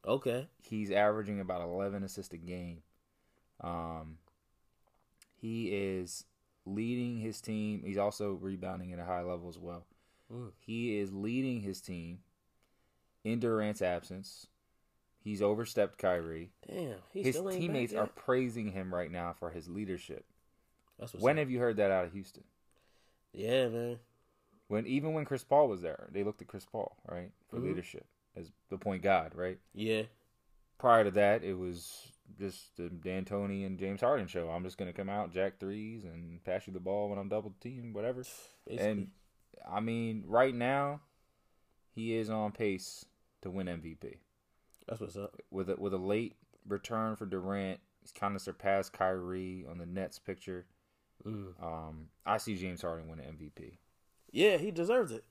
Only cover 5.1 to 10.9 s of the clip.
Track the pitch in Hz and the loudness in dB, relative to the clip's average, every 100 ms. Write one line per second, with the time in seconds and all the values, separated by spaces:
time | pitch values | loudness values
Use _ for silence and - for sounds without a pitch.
5.1 | _ - _ 113 113 104 101 98 95 87 | _ -20 _ -6 -2 0 0 0 -2 -4
6.1 | - - _ _ _ 92 101 117 123 120 | -10 -14 _ _ _ -6 -2 0 0 -2
7.1 | 117 110 104 - 107 107 104 95 98 101 | -2 -6 -6 -4 -2 0 -2 -2 2 2
8.1 | - 104 92 95 95 92 90 90 87 87 | 2 -2 -2 -4 -4 -4 -6 -8 -6 -2
9.1 | 90 87 87 87 87 85 87 85 _ _ | -2 -2 -4 -6 -10 -10 -10 -14 _ _
10.1 | _ _ 117 117 - - 113 120 | _ _ -12 -12 -14 -6 -2 0